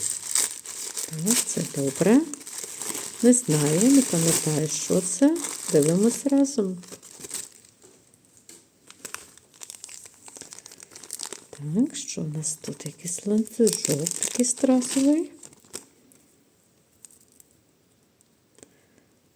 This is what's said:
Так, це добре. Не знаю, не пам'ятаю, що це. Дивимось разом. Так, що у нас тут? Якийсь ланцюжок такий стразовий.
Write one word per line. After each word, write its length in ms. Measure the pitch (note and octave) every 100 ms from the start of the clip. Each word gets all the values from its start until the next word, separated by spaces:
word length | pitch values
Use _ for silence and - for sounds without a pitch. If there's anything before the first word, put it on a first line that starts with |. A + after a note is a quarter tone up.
| - - - - - - - - - - - D#3
Так, 120 | F3 A#3+ -
це 160 | - - -
добре. 440 | C#3 C3+ F3 B3+ D#4+ - - - - - - - - -
Не 100 | A#3
знаю, 480 | A#3+ - D3+ D3 D#3
не 220 | A#3+ C#4
пам'ятаю, 680 | B3 E3+ E3 D#3+ D#3 D3+ D3+
що 320 | - - F3
це. 360 | F3+ - C#4 E4 - - -
Дивимось 540 | D#3 D3 F3 A3 A#3 C#4
разом. 520 | C#4 C#4 B3+ F#3+ F3+ F3+ - - - - - - - - _ - - _ _ _ _ - - _ _ - - - - - - _ - - - - - - - - - - - - - - - - - - - -
Так, 460 | - D3 F3 D4 -
що 260 | - -
у 60 | D#3+
нас 300 | D3+ D3+ -
тут? 240 | - D3 D3+
Якийсь 400 | - F3 - G3+
ланцюжок 840 | G#3+ G#3+ - A3+ - - C#3+ E3+
такий 360 | - - -
стразовий. 840 | B3 - C4+ B3+ B3 C#4 C4+ D#4 C#4+ - - - - - - _ _ _ _ _ _ _ _ _ _ _ - - _ _ _ _ _ _ _ _ _ _ _ _ _ _ - _ _ _ _ _ _